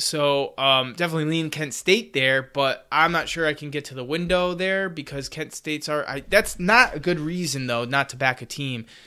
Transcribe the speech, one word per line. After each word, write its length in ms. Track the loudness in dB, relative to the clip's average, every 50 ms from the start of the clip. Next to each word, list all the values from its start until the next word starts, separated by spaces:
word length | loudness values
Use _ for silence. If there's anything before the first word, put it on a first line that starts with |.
So, 520 | -4 -2 0 2 2 2 4 2 0 -2 -2
um, 360 | 0 2 4 4 4 2 0 -2
definitely 300 | -4 -2 -2 0 0 0
lean 240 | 0 0 0 -2 -2
Kent 240 | -4 -4 -6 -6 -6
State 380 | -2 2 4 4 4 2 0
there, 320 | 0 2 2 4 4 2 0
but 440 | -2 -2 0 0 0 0 -2 -4 _
I'm 220 | 4 4 4 4 4
not 160 | 2 -2 -2
sure 180 | -2 -2 0
I 60 | 0 0
can 160 | -2 -6 -8
get 160 | -6 -6 -8
to 100 | -8 -10
the 80 | -10 -6
window 500 | -4 -4 -2 0 0 2 2 2 0 -2
there 360 | -2 -2 0 0 0 -2 -4
because 400 | -6 -8 -10 -8 -8 -8 -8 -8
Kent 260 | -8 -10 -10 -10 -10
State's 320 | -10 -6 -6 -6 -6 -4
are, 180 | -4 -4 -4 -4
I, 200 | -4 -8 -10 -2
that's 320 | 2 2 4 4 2 -2 -2
not 380 | 2 4 6 6 6 4 2
a 20 | -2
good 200 | -2 0 0 0
reason, 480 | -2 -2 -2 -2 -2 -2 -2 -4 -2
though, 180 | -2 -2 -2 -2
not 240 | 0 0 0 0 0
to 80 | -2
back 240 | 0 0 0 0 0
a 40 | -6
team. 400 | -10 -8 -6 -6 -4 -6 -6 -8 -12 -18 -20 -20